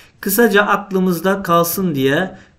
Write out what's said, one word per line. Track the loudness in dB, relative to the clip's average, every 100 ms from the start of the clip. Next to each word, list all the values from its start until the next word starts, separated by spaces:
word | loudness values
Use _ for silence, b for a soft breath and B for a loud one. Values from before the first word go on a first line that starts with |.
| b b
Kısaca | -6 2 4 4
aklımızda | 2 -2 -2 -2 0 0 -2 -2
kalsın | 0 0 0 -2 -4
diye | 0 0 0 -2 B B